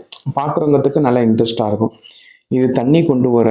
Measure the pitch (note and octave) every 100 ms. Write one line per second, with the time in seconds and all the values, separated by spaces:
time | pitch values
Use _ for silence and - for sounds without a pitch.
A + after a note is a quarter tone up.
0 | - - C#3 C#3 D3 E3 D3+ C#3+ C3+ D#3+
1 | C3+ B2 A#2 A2+ A2+ A#2+ G#2+ G#2 A2+ -
2 | - - - _ - B2+ B2+ C3 B2 E3
3 | D3+ B2+ B2 A#2+ A2